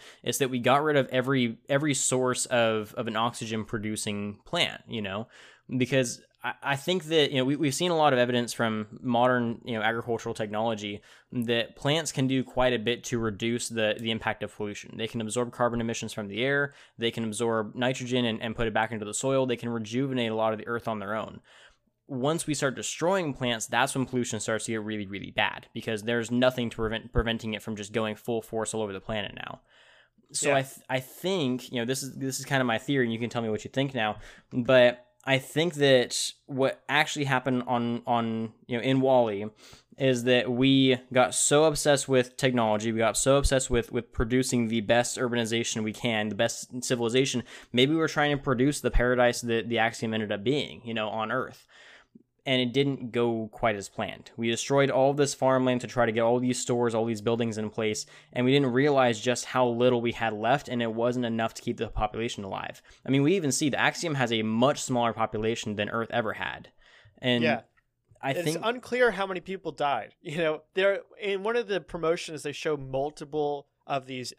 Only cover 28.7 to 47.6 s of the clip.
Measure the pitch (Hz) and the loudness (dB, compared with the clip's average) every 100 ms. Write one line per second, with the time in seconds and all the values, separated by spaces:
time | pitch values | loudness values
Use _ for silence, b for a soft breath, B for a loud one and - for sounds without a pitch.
28.7 | 110 104 95 - 110 98 - - - b | -4 -4 -6 -6 -6 -6 -10 -12 -14 b
29.7 | b b b b b _ 139 147 139 131 | b b b b b _ -2 2 2 0
30.7 | - - 131 127 - 180 190 131 127 - | -10 -6 -6 -6 -8 -2 0 0 -2 -4
31.7 | 123 117 131 135 135 135 127 127 139 123 | -6 -2 -4 -6 -8 -6 -6 -2 0 2
32.7 | 113 - 139 120 113 117 120 113 107 - | 0 0 2 2 0 -2 -4 -2 -4 -4
33.7 | 135 139 131 107 104 B B B 127 120 | -2 -2 0 -2 -2 B B B -4 4
34.7 | 127 123 - - _ 131 135 - 143 170 | 8 8 6 -12 _ 0 0 0 0 0
35.7 | 151 143 127 117 - - - - 131 131 | 2 6 6 4 -2 -6 -8 -10 0 0
36.7 | - - 143 - 151 139 131 131 123 - | 0 0 2 2 0 0 0 2 -2 0
37.7 | 120 117 117 - 120 113 113 113 - - | 0 0 -4 0 0 0 -4 -6 -10 -6
38.7 | 120 120 135 131 127 117 101 107 - B | -2 2 2 6 4 4 0 -6 -12 B
39.7 | B B - 135 123 123 123 113 120 135 | B B 0 2 2 4 4 2 2 6
40.7 | 135 131 123 - 127 123 - - 147 160 | 6 6 4 2 2 2 2 4 6 6
41.7 | 143 151 139 135 131 123 - 135 123 110 | 4 2 2 4 2 2 0 0 2 2
42.7 | 107 113 110 113 - 135 139 131 135 - | 2 0 2 2 2 4 4 4 2 2
43.7 | 120 - 123 - - 113 127 127 123 113 | 0 0 -6 -6 -4 2 2 2 0 2
44.7 | 117 104 117 120 - 123 120 110 117 117 | 0 4 4 4 0 0 0 0 0 -2
45.7 | 117 110 104 120 110 107 104 117 - - | -2 -4 -2 -2 0 -2 0 -2 -2 -10
46.7 | 123 - 123 117 127 135 123 - B | -10 -2 0 2 2 2 -2 -6 B